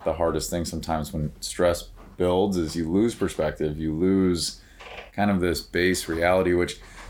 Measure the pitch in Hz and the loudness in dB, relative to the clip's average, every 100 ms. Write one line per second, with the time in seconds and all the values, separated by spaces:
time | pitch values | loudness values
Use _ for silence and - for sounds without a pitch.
0 | - 80 82 78 - 87 82 82 - 78 | -4 0 0 0 -2 -4 -4 -6 -4 -4
1 | 76 82 76 - - - 87 85 - - | -4 -4 -4 -6 -8 0 2 2 -4 -18
2 | - - 90 90 101 92 80 80 80 92 | -16 -2 2 4 2 0 -2 -2 0 2
3 | 117 113 92 - 78 73 78 76 78 78 | 2 0 -4 0 -2 -2 -4 -2 -2 0
4 | 92 95 92 87 76 - - - - - | 2 4 4 2 -2 -8 -18 -20 -18 -16
5 | - - 101 98 90 80 - 90 90 92 | -10 -2 0 2 2 0 -2 2 2 2
6 | - 80 85 92 92 87 87 - - - | -2 0 4 4 4 2 0 -4 -16 -18
7 | - | -12